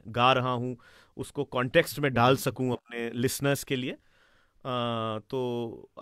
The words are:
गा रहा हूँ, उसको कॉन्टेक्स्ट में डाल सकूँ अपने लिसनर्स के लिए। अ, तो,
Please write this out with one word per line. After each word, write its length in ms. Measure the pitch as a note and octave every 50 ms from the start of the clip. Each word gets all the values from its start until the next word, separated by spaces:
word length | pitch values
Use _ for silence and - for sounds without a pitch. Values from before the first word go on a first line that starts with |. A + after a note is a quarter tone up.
| - A#2
गा 240 | A2 A#2+ A#2+ B2+
रहा 180 | C3 B2+ B2 B2+
हूँ, 260 | B2+ A#2+ B2 B2+ B2 - - - - - - _ _
उसको 280 | - C3 - - C#3+ C#3
कॉन्टेक्स्ट 540 | - - B2+ B2 B2 - E3+ D#3 - - D3
में 160 | D3 C#3 B2+
डाल 220 | A#2 A#2+ B2+ C3+
सकूँ 360 | B2 - C3+ A2+ B2 B2+ B2+
अपने 380 | A#2+ - - - A#2 A#2+ A#2 A#2
लिसनर्स 540 | A#2+ A#2+ B2 C3 - - C#3 C#3 C#3 - -
के 120 | - C#3
लिए। 160 | B2+ B2+ D3
अ, 60 | - - _ _ _ _ _ _ _ _ _ _ _ _ - C3+ B2 A#2+ A#2+ A#2+ A#2 A2+ A2 A2 G#2+ A2 - -
तो, 600 | C3+ C3 B2+ B2 A#2+ A#2+ A#2 A2+ E2+ A#1 - - _ -